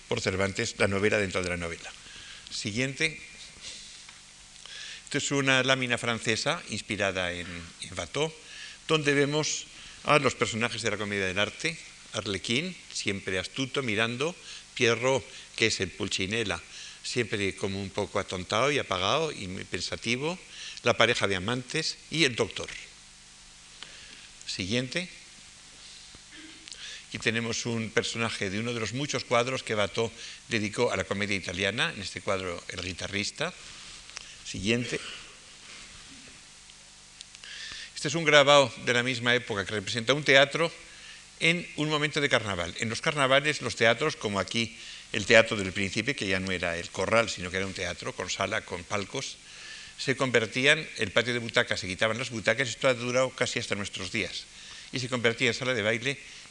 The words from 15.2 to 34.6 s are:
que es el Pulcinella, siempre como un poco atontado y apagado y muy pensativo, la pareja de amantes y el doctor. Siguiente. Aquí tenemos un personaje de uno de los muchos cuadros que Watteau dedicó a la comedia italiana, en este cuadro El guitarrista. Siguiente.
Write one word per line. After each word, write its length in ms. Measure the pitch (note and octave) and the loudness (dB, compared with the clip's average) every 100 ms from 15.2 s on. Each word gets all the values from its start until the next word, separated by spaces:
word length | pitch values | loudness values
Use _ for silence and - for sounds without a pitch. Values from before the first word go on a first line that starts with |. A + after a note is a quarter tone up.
| - - - - | -2 -12 -14 0
que 100 | A2 | 2
es 140 | - | 2
el 100 | F#2 | -2
Pulcinella, 720 | - G2 - F#2+ A2 G#2 E2+ - - - - | -4 -4 -2 -2 -2 -2 -4 -8 -16 -16 -12
siempre 540 | - B2+ A2+ A2 G2 F2+ | -4 -2 -2 0 -2 -2
como 260 | G#2+ G2 | -4 -4
un 80 | G2 | -4
poco 300 | G2+ G2 G#2 | -4 -2 -2
atontado 520 | F#2 F#2+ F2+ G#2+ C3+ | -4 -6 -2 2 2
y 60 | C#3+ | 0
apagado 540 | G#2 F#2+ F#2+ C#3 D#3+ | 0 0 2 2 0
y 160 | - F#2+ | -4 -8
muy 160 | F#2+ | -8
pensativo, 760 | G2 F2+ - F2+ A#2 B2 D3+ F3+ - - - - | -6 -6 -4 -4 -2 -2 -2 -6 -12 -16 -14 0
la 120 | A#2+ A2+ | 2 6
pareja 320 | A2+ A#2+ G2+ | 6 6 2
de 100 | F#2+ | 0
amantes 600 | F#2+ B2 B2+ D#3 D#3+ - - | 0 -2 -4 -4 -4 -8 -6
y 140 | D3+ D3 | 0 2
el 100 | A#2 | 2
doctor. 340 | G#2 - D#2+ - - - - - - - - - - - - - - - - - - | -2 -2 -10 -10 -14 -18 -20 -20 -20 -20 -20 -20 -20 -18 -18 -18 -18 -18 -20 -16 -8
Siguiente. 640 | - F#2 A#2+ B2+ F3 F3+ - - - - - - - - - - - - E4 D#4+ - - - - - - | -4 -2 0 -2 -4 -6 -10 -20 -20 -20 -20 -20 -20 -18 -18 -18 -20 -20 -18 -18 -18 -16 -14 -14 -14 -12
Aquí 100 | A2 | -4
tenemos 480 | - A2+ A#2 A2+ B2 | 0 0 -2 -4 -2
un 240 | A#2 G#2+ | -2 -2
personaje 580 | A#2+ A2 A#2 A2+ - G2+ | -2 -2 -2 -2 -2 -2
de 100 | G2 | -2
uno 140 | A#2 | -4
de 60 | A#2+ | -4
los 140 | G#2+ | -4
muchos 300 | A#2+ C#3+ C3 | -4 -4 -4
cuadros 380 | - A#2+ A#2+ C3 | 2 2 2 -2
que 140 | - A2 | -2 0
Watteau 360 | G2 - A2+ - - - - | 0 0 -4 -6 -14 -14 -2
dedicó 440 | A#2 G#2 G#2 A#2+ | 0 0 2 2
a 60 | F#2+ | 2
la 60 | |
comedia 340 | F#2 G2+ G2+ G2 | -2 -2 -2 -2
italiana, 560 | F2 F2+ G2 A2+ E3 B2+ | -4 0 0 0 -2 -4
en 60 | |
este 200 | F#2 - | -8 -6
cuadro 420 | G2 F#2+ F#2+ F2 - | -2 -2 -2 -6 -8
El 120 | F2 | -8
guitarrista. 720 | F#2 F2+ F#2 G2 G#2 - E3 - - - - - - - - - | -8 -6 -4 -2 -4 -4 -6 -6 -16 -16 -16 -18 -16 -16 -16 -16
Siguiente. 560 | - A2 | -10 -4